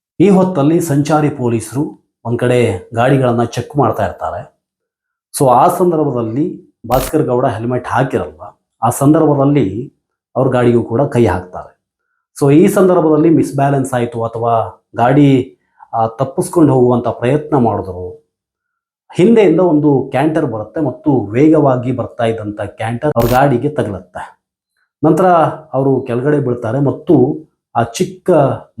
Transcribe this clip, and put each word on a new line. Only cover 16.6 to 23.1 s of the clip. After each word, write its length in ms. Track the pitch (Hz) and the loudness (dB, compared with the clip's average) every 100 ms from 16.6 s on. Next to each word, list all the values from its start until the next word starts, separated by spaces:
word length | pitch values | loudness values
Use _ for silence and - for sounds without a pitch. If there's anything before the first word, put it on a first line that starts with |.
| 147 | 4
ಹೋಗುವಂತ 340 | 131 123 120 117 | 4 4 2 0
ಪ್ರಯತ್ನ 480 | 107 120 147 151 147 | -2 -2 -2 0 0
ಮಾಡಿದ್ರು. 720 | 117 101 92 90 90 90 _ _ _ _ _ _ _ _ _ | 0 -2 -6 -10 -12 -14 _ _ _ _ _ _ _ _ _
ಹಿಂದೆಯಿಂದ 460 | - 190 233 190 160 | 0 4 6 4 4
ಒಂದು 480 | 180 151 151 135 - | 2 2 2 0 0
ಕ್ಯಾಂಟರ್ 360 | 127 151 160 147 | -2 -2 -2 -4
ಬರುತ್ತೆ 340 | 110 104 165 | -6 -8 -6
ಮತ್ತು 400 | 151 - 156 131 | -6 -4 -2 -2
ವೇಗವಾಗಿ 720 | 101 113 156 156 143 127 120 | -2 2 4 4 2 0 -2
ಬರ್ತಾ 320 | 117 107 - | -6 -6 -4
ಇದ್ದಂತ 360 | 117 110 107 104 | -4 -4 -8 -8
ಕ್ಯಾಂಟರ್ 520 | 101 - 110 120 151 | -10 -8 -8 -4 -4